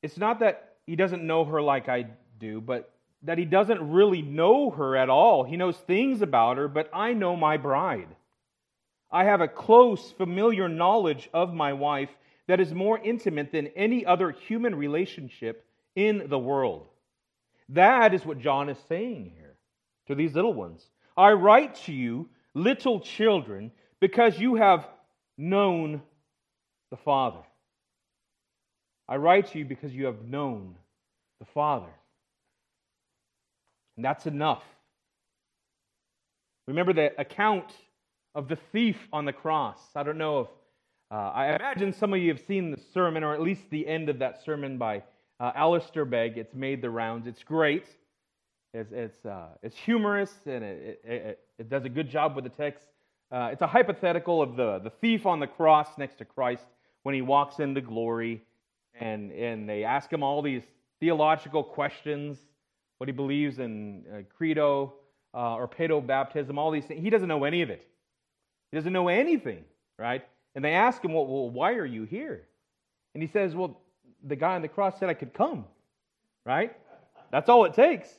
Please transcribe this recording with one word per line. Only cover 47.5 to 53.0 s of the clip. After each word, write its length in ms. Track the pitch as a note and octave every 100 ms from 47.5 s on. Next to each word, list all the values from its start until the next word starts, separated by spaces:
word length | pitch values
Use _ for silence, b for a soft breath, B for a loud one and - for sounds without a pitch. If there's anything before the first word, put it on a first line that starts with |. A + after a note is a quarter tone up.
| D#3+ D3+ D3+ - _ _ _ _ _ _ _ _ A#2
It's, 160 | A2
it's, 340 | B2 A2+ _ A2
uh, 220 | G2 E2 E2
it's 140 | A#2 -
humorous, 560 | - A#3 G#3 G3+ G3 - D3
and 160 | B2+
it, 400 | G#2+ E2+ F2 - A2+
it, 40 |
it, 300 | A#2+ A2 G2+ _ _
it 100 | A2+
does 160 | C3+ B2+
a 40 |
good 200 | B2+ D3+
job 260 | D3 D3+ C#3
with 80 |
the 60 | B2+
text. 360 | - D3 C#3 _ _